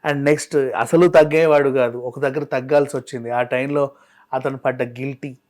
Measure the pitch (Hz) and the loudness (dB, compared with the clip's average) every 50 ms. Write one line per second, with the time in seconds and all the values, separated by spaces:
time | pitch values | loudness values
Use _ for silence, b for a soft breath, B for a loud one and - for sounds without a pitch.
0 | - 151 143 139 139 143 156 147 - - - 147 135 131 104 90 117 - 165 165 | -2 -2 -4 0 2 0 0 0 -2 -4 -2 -2 -2 -2 -2 -4 -2 2 4 4
1 | 180 175 175 165 156 151 151 160 165 160 151 147 143 139 131 135 123 120 117 123 | 4 8 8 6 6 6 4 2 4 4 4 4 2 2 2 0 0 0 -2 -6
2 | 120 127 120 139 139 139 135 151 143 147 - 131 131 131 147 147 143 139 - 131 | -10 -10 -6 -4 -4 -2 -2 -4 -6 -4 -6 -6 -2 2 2 2 2 0 -4 -10
3 | 120 - - 123 117 117 120 123 123 120 131 127 131 143 143 147 143 139 b b | -10 -8 -12 -10 -8 -4 -2 -4 -2 -2 -2 -4 -4 -2 -2 -2 -2 -2 b b
4 | b b b b b b - 131 127 143 135 131 _ 135 127 127 123 120 120 120 | b b b b b b -8 -4 -4 -6 -8 -4 _ -4 -2 -2 -6 -8 -6 -10
5 | 131 139 139 _ - 143 127 _ _ | -10 -10 -10 _ -14 -16 -16 _ _